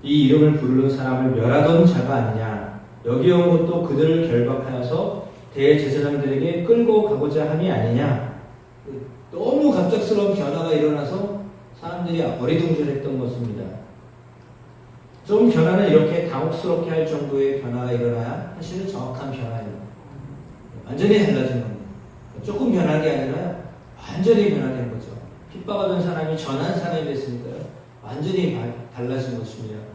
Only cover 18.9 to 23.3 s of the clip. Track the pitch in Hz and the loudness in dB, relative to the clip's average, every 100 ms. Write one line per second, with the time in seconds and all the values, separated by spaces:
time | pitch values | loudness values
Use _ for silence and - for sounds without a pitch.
18.9 | 131 123 123 139 127 117 113 104 98 - | -8 -10 -10 -10 -8 -8 -8 -10 -12 -16
19.9 | - - - - - - - - - - | -18 -20 -18 -16 -18 -18 -20 -20 -18 -10
20.9 | 139 202 208 - 135 127 120 104 - - | -2 4 6 4 2 0 -2 -6 -10 -14
21.9 | - - - - - - 202 254 185 156 | -16 -20 -20 -20 -12 -8 -2 0 2 2
22.9 | 151 156 135 131 | 2 0 0 -4